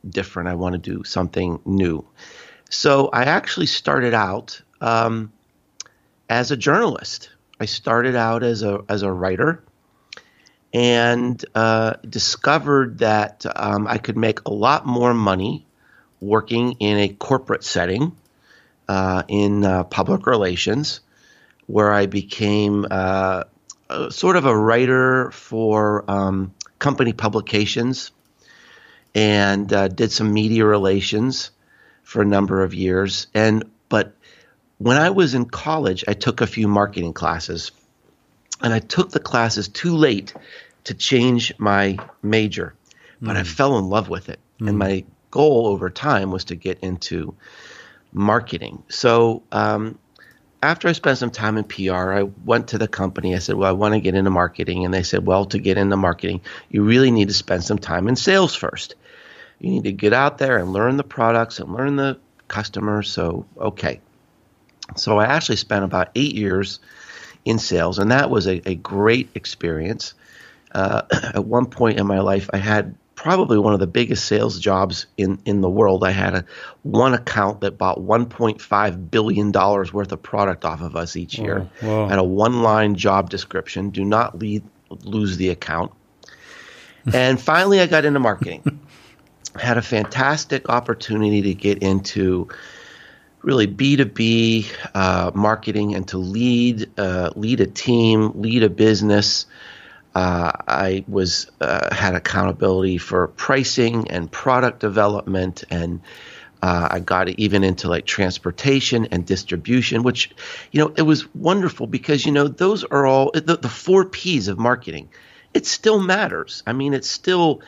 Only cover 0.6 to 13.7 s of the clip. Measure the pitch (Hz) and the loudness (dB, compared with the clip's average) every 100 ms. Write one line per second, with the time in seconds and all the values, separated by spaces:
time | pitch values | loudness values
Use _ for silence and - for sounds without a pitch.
0.6 | 92 90 85 98 - - 90 - 90 85 | -4 -4 -6 -10 -6 -4 -4 -2 -4 -4
1.6 | - 98 92 80 - _ - - - - | -2 0 0 -2 -8 _ -20 -20 -20 -20
2.6 | _ - 151 139 135 - 131 175 - - | _ -2 2 4 2 0 2 0 -2 -4
3.6 | 165 - - 143 123 113 98 98 - - | -4 -2 -2 0 2 2 0 -2 -10 -18
4.6 | _ _ 117 113 113 113 107 - _ _ | _ _ 0 2 2 0 -6 -14 _ _
5.6 | _ - - _ _ _ - 117 123 139 | _ -20 -20 _ _ _ -4 -2 0 0
6.6 | 123 165 226 131 - - - _ _ - | 2 2 2 -2 -8 -14 -16 _ _ -10
7.6 | 110 - - 117 123 123 113 117 120 113 | -8 -6 0 0 2 0 0 0 -2 -2
8.6 | 107 101 101 101 98 92 92 92 143 170 | -2 -4 -4 -4 -2 -2 -2 0 0 -2
9.6 | - _ _ _ _ - - _ _ _ | -8 _ _ _ _ -20 -20 _ _ _
10.6 | _ 117 120 120 117 120 123 120 - 110 | _ 0 4 4 4 2 -2 -6 -6 0
11.6 | 113 113 113 113 110 123 - - - 156 | 2 2 0 -4 -8 -6 -4 -2 0 0
12.6 | 147 139 127 113 113 107 104 - - - | 2 2 0 0 0 2 0 -6 -10 -6
13.6 | 104 | -2